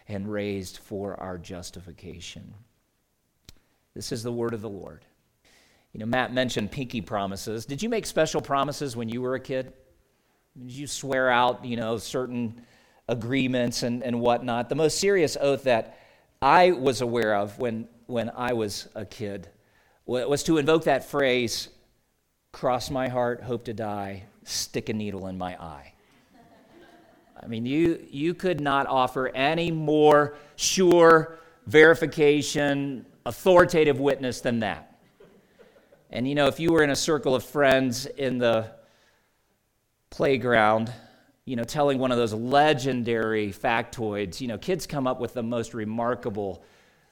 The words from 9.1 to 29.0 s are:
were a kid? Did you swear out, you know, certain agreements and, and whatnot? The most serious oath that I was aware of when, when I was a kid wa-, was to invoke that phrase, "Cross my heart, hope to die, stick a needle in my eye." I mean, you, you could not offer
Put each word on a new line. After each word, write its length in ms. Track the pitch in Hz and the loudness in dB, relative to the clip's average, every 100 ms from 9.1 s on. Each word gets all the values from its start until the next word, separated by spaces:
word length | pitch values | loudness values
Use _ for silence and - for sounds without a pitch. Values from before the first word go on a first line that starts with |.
| 117 | -4
were 140 | 127 127 | -4 -4
a 40 | |
kid? 340 | 131 131 127 - _ _ _ _ _ _ _ - | -6 -8 -8 -12 _ _ _ _ _ _ _ -20
Did 140 | 127 | -16
you 160 | 127 143 | -12 -10
swear 420 | - 139 135 131 | -10 -2 0 4
out, 340 | 120 123 113 | 4 4 0
you 140 | 131 117 | -6 -6
know, 200 | 113 113 | -4 -4
certain 680 | - 139 123 123 117 113 - _ _ _ - | -4 -6 -4 -4 -6 -8 -20 _ _ _ -8
agreements 760 | 123 113 135 131 127 120 120 | -6 -2 -2 0 0 -2 -2
and, 180 | 127 120 | -4 -4
and 200 | 123 120 | -4 -2
whatnot? 480 | 120 120 123 117 117 | 0 0 0 -4 -4
The 60 | 135 | 0
most 220 | 160 147 | 0 2
serious 400 | 196 196 147 - | 2 2 2 0
oath 260 | 143 139 131 | 0 0 2
that 340 | 117 - - _ _ _ _ | 0 0 -10 _ _ _ _
I 300 | 135 165 185 | 4 8 6
was 300 | 165 131 120 | 4 0 0
aware 320 | 123 120 110 | 0 0 2
of 240 | 104 104 113 | 2 0 -4
when, 300 | 123 110 113 _ - | -6 -6 -10 _ -8
when 240 | 120 110 | -6 -6
I 240 | 120 123 | -4 -4
was 340 | 123 104 98 - | -2 -4 -6 -12
a 120 | - 101 | -14 -14
kid 420 | - 104 101 87 - _ _ _ _ - | -10 -10 -10 -14 -20 _ _ _ _ -6
wa-, 220 | 123 127 | -4 -2
was 160 | 143 | -2
to 140 | - 160 | 0 0
invoke 260 | 139 160 | 4 2
that 220 | 160 135 - | 2 0 0
phrase, 640 | 143 139 127 120 - - _ _ _ _ _ _ _ _ | 0 2 2 0 -4 -10 _ _ _ _ _ _ _ _
"Cross 400 | - 139 123 - | -6 -2 -2 -4
my 160 | 139 131 | -6 -4
heart, 340 | 123 123 120 | -2 -2 -4
hope 220 | 110 117 120 | -6 -8 -8
to 80 | |
die, 500 | 104 110 104 98 98 104 _ | -8 -8 -8 -8 -12 -18 _
stick 460 | - - - - 113 | -12 -8 -8 -8 -6
a 40 | |
needle 340 | 110 104 95 95 | -6 -6 -8 -8
in 100 | 92 | -8
my 220 | 90 90 | -8 -10
eye." 340 | 82 71 73 _ _ _ _ _ - _ _ - - - _ _ _ - | -14 -16 -20 _ _ _ _ _ -20 _ _ -20 -20 -20 _ _ _ -20
I 60 | - | -10
mean, 180 | 113 120 | -6 -2
you, 400 | 143 170 165 - | 0 0 0 -6
you 220 | 139 156 175 | -6 -4 -2
could 240 | 185 165 | -2 -2
not 260 | 143 139 127 | 0 0 0
offer 440 | 131 | 2